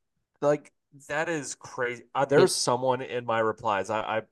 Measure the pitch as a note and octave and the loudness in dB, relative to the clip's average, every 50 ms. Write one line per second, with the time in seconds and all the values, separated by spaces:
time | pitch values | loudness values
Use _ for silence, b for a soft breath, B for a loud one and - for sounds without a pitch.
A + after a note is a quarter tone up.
0 | _ _ _ _ _ _ _ - C#3+ D3 D3 C#3+ - - _ _ _ _ D3 C#3 | _ _ _ _ _ _ _ -2 0 0 0 0 -4 -12 _ _ _ _ -20 -18
1 | C#3+ - D3 D#3 E3 F3 E3 D3+ C3 B2+ - - - - - C#3 B2 A#2+ B2 A#2 | -10 -6 -4 -4 -2 -2 -4 -4 -6 -8 -12 -14 -16 -12 -8 -6 -4 -4 -6 -8
2 | - _ - C3 C#3 - C#3 D#3 F3+ - - - - C3+ B2 B2 B2+ C3 B2 B2+ | -12 _ -2 0 2 4 6 6 6 6 4 0 0 0 0 0 0 0 -2 -2
3 | C3 - A#2 B2 A#2+ A#2+ A2+ A2+ A2+ A2 G#2+ - A#2+ A2+ G2+ F#2+ G2 A2 G#2+ A2 | -4 -6 -6 -6 -4 -2 0 2 2 0 0 -2 -2 0 0 0 0 -2 -2 -4
4 | - - A2 A2 A2 _ | -2 -2 -4 -4 -4 _